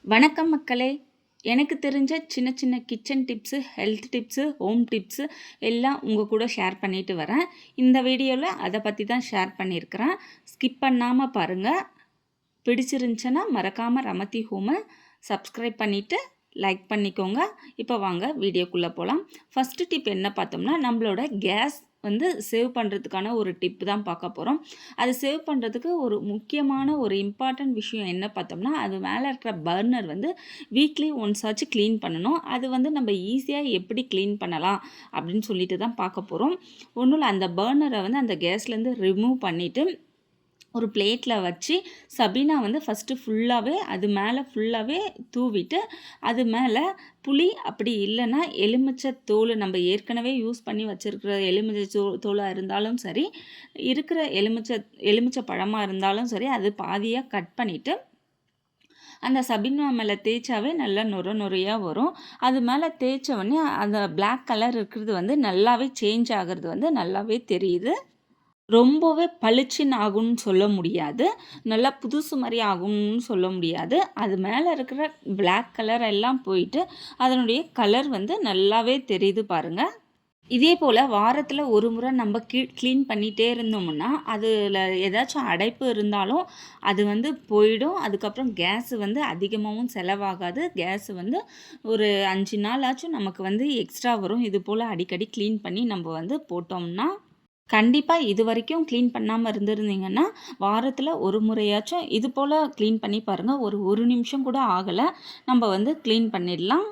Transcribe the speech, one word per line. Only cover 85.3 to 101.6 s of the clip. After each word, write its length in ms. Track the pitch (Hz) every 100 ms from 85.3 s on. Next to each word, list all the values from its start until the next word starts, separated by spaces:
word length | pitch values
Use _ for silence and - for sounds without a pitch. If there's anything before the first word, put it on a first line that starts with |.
| 302 240
அடைப்பு 360 | 170 214 226 262
இருந்தாலும் 540 | 214 208 202 196 294 359 - - -
அது 240 | 202 196
வந்து 260 | 208 208 277 285 -
போயிடும். 520 | 208 214 220 285 370
அதுக்கப்புறம் 500 | 233 196 208 208 262
கேஸ் 400 | 190 175 214 247 233
வந்து 260 | 202 247
அதிகமாகவும் 720 | 294 170 196 214 214 214 240
செலவாகாது. 720 | 214 180 202 202 180 175 208 339
கேஸ் 340 | 190 175 202 202
வந்து 280 | 185 185 330 - - - -
ஒரு 260 | 220 220 214 196 196
அஞ்சு 320 | 190 196 208
நாளாச்சும் 580 | 208 254 262 262 339 294
நமக்கு 260 | 196 180
வந்து 240 | 190 208 285 247
எக்ஸ்ட்ரா 380 | - - 247 226
வரும். 260 | 185 233
இது 180 | 233 196
போல 240 | 180 220 233
அடிக்கடி 420 | 180 180 180 214
கிளீன் 340 | - 208 214
பண்ணி 220 | 190 185
நம்ம 260 | 240 196 165
வந்து 260 | 160 170 285 -
போட்டோம்னா, 640 | 175 170 185 170 180 285 403 _ _ _ _ -
கண்டிப்பா 440 | 214 226 285 285 330
இது 200 | 240 196
வரைக்கும் 400 | 226 226 226 330
கிளீன் 240 | 311 240 247
பண்ணாம 380 | 240 220 226 226
இருந்திருந்தீங்கன்னா, 760 | 208 202 214 214 196 190 208 381 - - 277
வாரத்துல 540 | 196 220 262 262 285 339
ஒரு 200 | 190 208
முறையாச்சும் 640 | 220 220